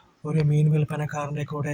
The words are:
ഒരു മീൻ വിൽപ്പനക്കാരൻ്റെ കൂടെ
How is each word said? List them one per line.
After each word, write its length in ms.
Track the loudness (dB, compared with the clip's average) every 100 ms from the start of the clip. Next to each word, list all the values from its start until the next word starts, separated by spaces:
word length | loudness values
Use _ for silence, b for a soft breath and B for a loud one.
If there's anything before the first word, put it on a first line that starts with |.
| B _
ഒരു 180 | -2 0
മീൻ 240 | 4 4 4
വിൽപ്പനക്കാരൻ്റെ 760 | 4 0 -2 -6 -6 -6 -6 -6
കൂടെ 280 | -6 -4